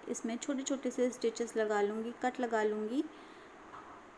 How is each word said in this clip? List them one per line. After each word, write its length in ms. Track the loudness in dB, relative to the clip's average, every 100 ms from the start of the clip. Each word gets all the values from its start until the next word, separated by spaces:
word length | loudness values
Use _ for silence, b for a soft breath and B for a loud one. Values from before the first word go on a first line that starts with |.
| -6
इसमें 280 | -4 -2 -2
छोटे 260 | -2 -2
छोटे 280 | 0 0 0
से 200 | 2 2
स्टिचेस 460 | 4 0 0 0 2
लगा 240 | 4 4
लूँगी, 300 | 4 2 -4 -2
कट 180 | -2 2
लगा 220 | 2 4
लूँगी। 420 | 4 2 0 0 0 B B B B B -16 -14 -14 -16 -18